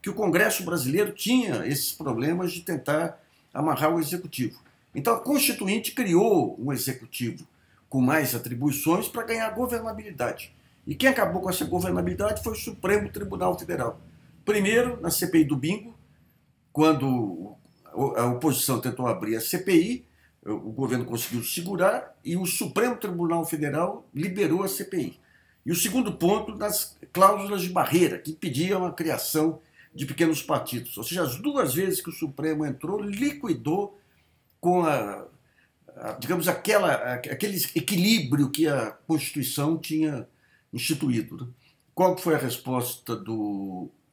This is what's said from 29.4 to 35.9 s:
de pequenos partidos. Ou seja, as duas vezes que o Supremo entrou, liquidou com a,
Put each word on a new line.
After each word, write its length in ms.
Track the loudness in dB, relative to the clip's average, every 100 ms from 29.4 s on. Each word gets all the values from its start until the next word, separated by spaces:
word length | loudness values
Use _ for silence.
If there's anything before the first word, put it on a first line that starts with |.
| 2 0 _ _ -20
de 140 | -10 -8
pequenos 380 | 2 2 2
partidos. 520 | 0 -2 -2 -6 -8 -8
Ou 40 |
seja, 200 | -6 -2
as 120 | -2 -2
duas 360 | -2 0 0
vezes 260 | 2 0 0
que 100 | -4
o 40 |
Supremo 500 | -6 -6 -4 -2 -2
entrou, 380 | -2 -4 -4 -4
liquidou 960 | -4 -2 -4 -2 -4 -2 0 -2 -2 -10 _ _ _ _ _ _
com 220 | 2 4
a, 420 | 4 2 -2 -8 -14 _ _ _ _ _ -20